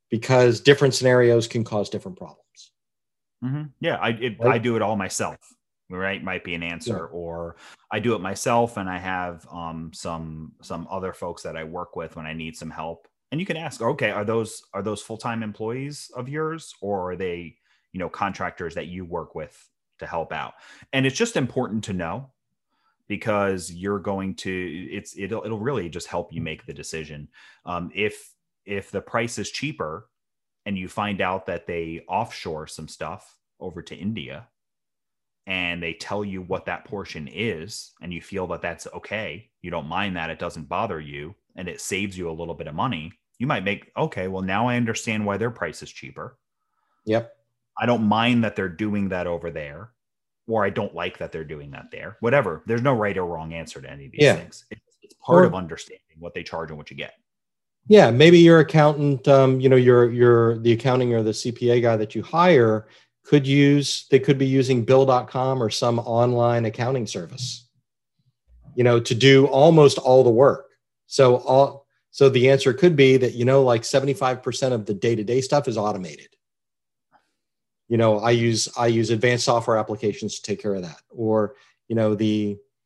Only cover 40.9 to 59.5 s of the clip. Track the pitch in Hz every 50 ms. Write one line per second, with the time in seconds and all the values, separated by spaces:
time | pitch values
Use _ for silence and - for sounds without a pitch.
40.9 | 85 78 76 71 69 71 73 82 104 _ _ _ _ - 90 85 76 - - -
41.9 | 101 95 101 101 92 90 87 82 80 82 85 82 82 76 78 76 76 90 113 131
42.9 | 107 80 78 90 - _ _ _ _ - 120 147 143 104 92 98 101 - - _
43.9 | _ 110 151 156 - - 92 95 95 92 95 92 95 104 117 123 123 120 120 113
44.9 | 107 - - 120 110 107 104 101 98 101 113 120 117 - - 80 76 - - -
45.9 | - - - 64 67 71 82 123 - _ _ _ _ _ _ _ _ _ _ _
46.9 | _ _ _ 107 110 113 117 - - _ _ _ _ _ _ _ _ 98 110 120
47.9 | 120 113 110 104 104 110 113 120 123 120 113 104 - - 95 92 82 80 107 104
48.9 | 101 104 98 95 92 90 87 87 87 85 85 85 78 80 73 71 73 87 107 120
49.9 | _ _ _ _ _ _ _ _ _ _ _ - 113 110 101 98 95 120 104 101
50.9 | - 82 87 92 - - 85 78 - 82 78 73 78 73 71 71 67 69 71 -
51.9 | - 69 71 85 104 _ 110 117 131 143 117 92 80 73 - 104 117 120 123 143
52.9 | 131 110 104 101 98 92 90 87 85 80 80 80 82 82 80 - - 78 67 65
53.9 | 71 71 69 69 - - 147 135 95 80 87 - - - - _ - - _ _
54.9 | _ _ _ _ _ _ - - 170 180 180 - - 92 90 80 80 - - -
55.9 | 78 - _ _ _ 80 85 85 - 90 82 - - 82 82 78 78 76 73 -
56.9 | 69 71 73 - - _ _ _ _ _ _ _ _ _ _ _ _ _ _ -
57.9 | 214 208 156 117 117 123 151 175 175 175 170 165 165 160 151 - - 156 147 151
58.9 | 151 151 147 143 139 123 - 147 139 135 135 131